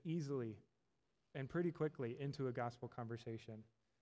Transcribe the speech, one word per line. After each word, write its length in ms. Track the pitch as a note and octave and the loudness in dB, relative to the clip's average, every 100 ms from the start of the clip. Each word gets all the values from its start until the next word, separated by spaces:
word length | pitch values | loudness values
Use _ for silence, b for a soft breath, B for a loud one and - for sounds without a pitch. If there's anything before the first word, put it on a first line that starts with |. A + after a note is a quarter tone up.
easily 520 | E3 E3+ C#3 C#3 A2+ G#2 - _ _ _ _ _ _ | 0 0 2 0 0 -4 -12 _ _ _ _ _ _
and 140 | C#3+ C3 | -4 0
pretty 240 | E3+ F3 | 4 4
quickly 440 | D#3+ D#3 D3 A#2+ C3 | 4 2 2 -2 0
into 260 | C#3+ C#3 C3 | -2 2 2
a 60 | |
gospel 340 | B2 A#2+ A#2+ A#2+ | 2 0 -2 -8
conversation. 760 | - A#2 A#2 A#2 A2+ - A2 G#2+ _ _ _ | -6 -4 -4 -4 -6 -6 -12 -12 _ _ _